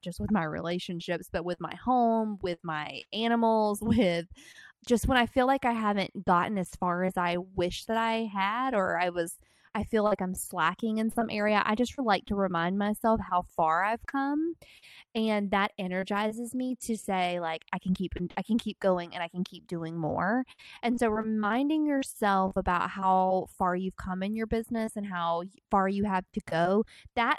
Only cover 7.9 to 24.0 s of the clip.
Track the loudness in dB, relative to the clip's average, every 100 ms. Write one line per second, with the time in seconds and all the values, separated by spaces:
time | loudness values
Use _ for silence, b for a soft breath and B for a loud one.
7.9 | 0 0 0 -2 -2 -2 0 0 2 2
8.9 | 2 0 0 -2 -4 _ _ _ -6 0
9.9 | 2 2 2 -2 -4 -6 0 0 0 -2
10.9 | 0 0 0 -2 0 2 2 2 0 0
11.9 | -2 0 0 0 0 0 0 0 0 -2
12.9 | 0 2 2 2 -2 -2 0 2 2 2
13.9 | -2 -4 -2 0 0 -2 -4 b b b
14.9 | b b -2 0 2 2 2 0 -2 -4
15.9 | -4 -2 0 -2 -4 -6 -4 -4 -4 -4
16.9 | -4 -2 0 0 0 -2 -4 -6 -6 -2
17.9 | -2 -2 -6 -6 -6 -2 -2 -2 -2 0
18.9 | 0 -2 -8 -8 -6 -8 -8 -10 -8 -6
19.9 | -4 -2 -2 0 0 -4 B B B -2
20.9 | 0 2 0 -2 0 0 0 2 2 2
21.9 | 0 -2 -2 2 2 2 0 0 0 0
22.9 | 0 2 4 4 2 -2 -2 0 0 -2
23.9 | -6